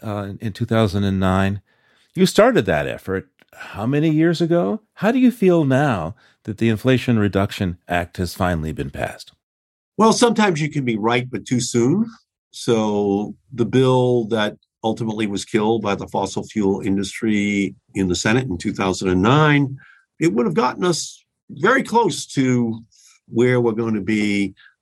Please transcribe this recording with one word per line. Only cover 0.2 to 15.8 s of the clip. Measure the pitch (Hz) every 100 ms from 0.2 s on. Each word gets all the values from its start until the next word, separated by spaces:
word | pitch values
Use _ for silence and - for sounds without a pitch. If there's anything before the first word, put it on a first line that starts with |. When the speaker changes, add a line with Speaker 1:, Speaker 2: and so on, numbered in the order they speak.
| 101
Speaker 1:
in, | 95
in | 110
two | - 120
thousand | 113 107 101
and | 101 95
nine. | 95 95 98 101 - _ _ _ _ 165
You | 185
started | - 240 202 95
that | 76 67
effort | 58 - 95 - _ _ -
how | - 98 117
many | 147 160
years | 151 165 160
ago? | 165 170 190 214 _ -
How | 202
do | 254
you | 254
feel | - 185 170
now | 139 131 147 90 78 - _ _
that | - 101
the | 113
Inflation | 107 127 127 - 113
Reduction | 101 98 98 - 95 87 -
Act | 87 87 -
has | 87
finally | - 90 82 78
been | - 69
passed? | - - - - _ _ _ _ _ _ -
Speaker 2:
Well, | 220
sometimes | - 240 226 208 151
you | 151
can | 147
be | 123 107
right, | 113 123 127
but | - -
too | 123
soon. | - 120 123 190 226 - _ _ _
So | - - 113 110 104 101 101 101 - _
the | 117 104
bill | 131 131 127 127 123 107
that | 110 104 - _ _
ultimately | 113 110 110 107 104
was | 98 -
killed | 110 107 113